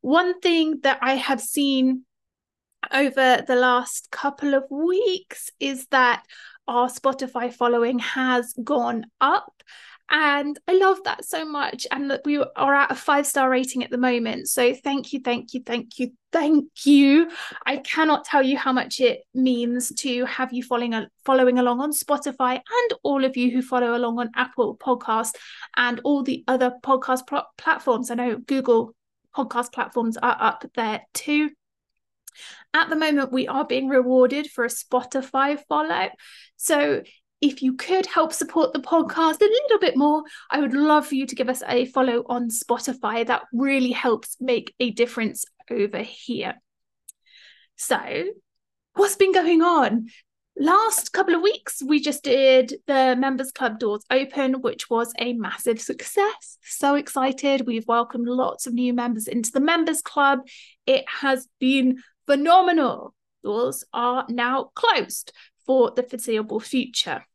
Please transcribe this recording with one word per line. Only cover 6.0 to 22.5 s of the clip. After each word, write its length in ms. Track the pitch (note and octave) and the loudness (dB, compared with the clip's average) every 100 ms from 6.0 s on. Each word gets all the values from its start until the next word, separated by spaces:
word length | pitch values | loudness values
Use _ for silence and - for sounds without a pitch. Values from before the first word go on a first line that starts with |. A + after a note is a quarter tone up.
| B3 A#3 _ - - - - | 4 2 _ -20 -20 -14 -4
our 200 | A#3+ B3 | 0 0
Spotify 640 | B3 C4+ C4 B3+ A#3+ B3 | 0 -2 -2 -6 -6 -6
following 460 | A#3 A#3+ A#3+ A#3 B3 | -2 0 2 2 -2
has 560 | A3+ C4 B3+ B3 A#3 - | -4 -4 0 0 -2 -10
gone 440 | A3+ C#4+ A#3+ A#3 A3+ _ | -2 -2 0 -4 -10 _
up. 440 | C4+ F#4+ - _ _ - - - - | 2 2 -2 _ _ -20 -20 -20 -2
And 460 | D4+ D4+ C#4+ D4 C#4+ - | 0 2 0 -2 -6 0
I 60 | |
love 240 | F#4 F#4+ F#4+ F#4+ | 4 4 2 -2
that 180 | - | -6
so 220 | - E4 D#4 | -6 -8 -6
much, 420 | C#4+ - - - | -6 -6 -6 -6
and 220 | C#4 C#4 | -4 -4
that 140 | C#4 D4 | -4 -2
we 120 | D4 | -2
are 380 | - - C#4 C#4 | -2 -2 2 4
at 160 | - | 2
a 40 | B3+ | 0
five-star 540 | - C#4+ C#4+ C#4+ C4 | 2 2 2 0 2
rating 320 | B3+ B3+ B3+ | 2 -2 -6
at 80 | A#3+ | -4
the 80 | B3 | 0
moment. 520 | B3+ A#3+ A3+ A3+ - | 0 0 -2 -6 -4
So 240 | - A#3+ | 2 2
thank 400 | B3 C#4+ C#4 - | 0 -4 -4 -4
you, 80 | C#4 | -6
thank 320 | B3+ A#3+ - | -2 -4 -4
you, 100 | B3+ B3+ | -12 -6
thank 340 | A#3+ - - | -8 -8 -8
you, 120 | B3 _ _ | -8 _ _
thank 320 | E4 D4 D4+ D4 - | 0 4 2 2 -2
you. 480 | C#4 C#4+ C#4 D4 E4 - - - - | 6 8 8 6 4 -2 -14 -8 -4
I 120 | C#4 | -4
cannot 480 | - D#4+ D#4 D4 - | -4 0 2 2 2
tell 180 | C#4+ | 2
you 140 | C4+ C4+ | 2 2
how 160 | C#4 | 0
much 260 | B3+ - - | -2 -2 2
it 220 | B3 - _ | 2 2 _
means 540 | B3+ B3+ A#3+ A#3+ B3 B3 - | 0 2 2 0 -4 -4 -6
to 260 | C#4 B3 B3+ | -4 -2 -4
have 260 | - B3+ | -4 -4
you 120 | B3 | -6
following, 420 | B3 A#3+ A#3+ A3+ - _ | -4 -2 -2 -4 -6 _
following 360 | - C4 B3+ B3 | 2 4 6 4
along 200 | B3 A#3+ | 2 0
on 140 | D4 | -2
Spotify, 640 | D4 - C#4+ C#4+ C4+ B3+ | -4 -2 -2 -2 -2 -2